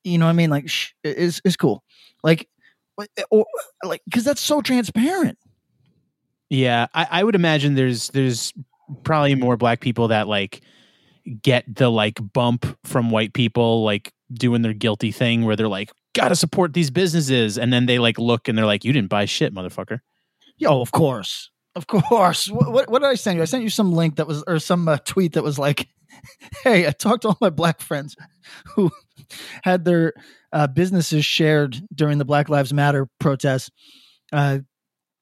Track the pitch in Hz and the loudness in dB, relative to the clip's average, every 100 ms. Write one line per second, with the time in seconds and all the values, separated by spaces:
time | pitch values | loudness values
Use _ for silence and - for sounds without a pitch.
0 | 180 170 165 170 165 143 127 - - _ | -2 2 2 4 2 0 -2 -8 -8 _
1 | 151 143 175 - 185 - 151 101 _ _ | -8 -2 -2 0 -2 2 0 0 _ _
2 | _ _ 156 165 - _ _ _ _ - | _ _ 2 2 0 _ _ _ _ -16
3 | 208 - - 214 - 440 - - 160 165 | -12 -10 2 2 2 -6 -12 -12 -8 -8
4 | - 240 240 277 - 294 233 247 202 220 | -4 -2 0 -2 0 -2 0 -2 0 0
5 | 277 381 302 - _ _ _ _ _ _ | 0 2 -2 -4 _ _ _ _ _ _
6 | _ _ _ _ - 131 127 117 117 160 | _ _ _ _ -4 0 2 2 0 -2
7 | 170 170 214 196 170 151 143 135 127 113 | -2 0 2 2 2 2 2 2 0 -2
8 | - 139 131 117 - 180 - _ - 135 | -4 -2 0 -2 -8 -12 -20 _ -20 -12
9 | - 156 143 135 123 117 117 117 127 113 | -2 0 2 2 0 2 0 0 -2 -2
10 | 113 107 104 101 98 - _ _ _ _ | 0 0 0 -2 -4 -8 _ _ _ _
11 | _ _ - 113 135 123 - 107 123 113 | _ _ -16 -4 0 0 -2 0 2 2
12 | 104 - 104 127 120 123 - - - 131 | 0 -4 -6 -2 0 -2 -4 -8 -6 -2
13 | 117 110 110 - 113 120 117 113 107 104 | 0 0 -2 0 0 2 2 2 0 -2
14 | - _ - 120 123 120 113 104 113 104 | -6 _ -16 -2 0 2 0 -2 -2 -2
15 | 110 - 120 117 113 107 110 98 104 _ | -4 -2 0 2 0 0 -2 -4 -10 _
16 | _ 233 131 175 165 196 175 175 147 127 | _ 0 0 2 0 0 0 2 0 0
17 | 185 160 135 127 107 110 120 123 123 123 | 0 0 2 2 0 0 0 2 2 2
18 | 117 110 117 117 - 110 107 101 117 143 | 2 0 0 0 0 0 2 0 0 -2
19 | 95 104 101 - 156 98 92 - - 117 | 0 -2 -2 -2 -4 -4 -10 -10 -10 -10
20 | _ _ _ _ _ - 302 135 120 - | _ _ _ _ _ -2 2 2 2 2
21 | 151 117 92 - - _ _ 175 - 208 | 0 0 -8 -12 -16 _ _ -16 -2 0
22 | - 226 180 - 190 226 240 240 - 247 | 2 4 2 2 -4 -2 0 0 0 0
23 | 277 240 214 170 165 262 220 - 190 165 | 0 -2 -2 -2 -2 -2 -4 0 2 2
24 | 165 147 156 151 185 160 - 175 160 143 | 0 -2 -4 -6 -4 -4 0 0 2 0
25 | - 190 175 165 147 143 143 139 - _ | 0 0 0 0 -2 -2 -2 -2 -6 _
26 | _ - - _ - 571 262 190 151 - | _ -20 -20 _ -20 -2 4 4 4 -2
27 | 208 240 220 - 202 147 170 - - 147 | -2 0 0 0 0 2 -2 -2 -6 -8
28 | 147 - - _ - - - - 180 - | -8 -16 -20 _ -20 -20 -6 0 0 -2
29 | _ _ - - - - 185 180 170 170 | _ _ -20 -20 -18 -6 0 0 2 2
30 | 160 - - _ - 151 143 135 185 185 | 0 -4 -20 _ -6 0 0 2 2 0
31 | 151 151 143 - 156 151 143 123 202 147 | 0 0 0 2 4 4 2 -4 -12 -2
32 | 151 147 135 147 147 143 127 143 143 143 | 0 0 2 0 2 0 2 2 2 2
33 | 135 - 151 135 143 131 - _ - - | -4 -2 -2 0 0 -2 -4 _ -20 -20
34 | _ _ - 147 139 139 139 _ _ _ | _ _ -4 0 0 -2 -8 _ _ _
35 | _ _ | _ _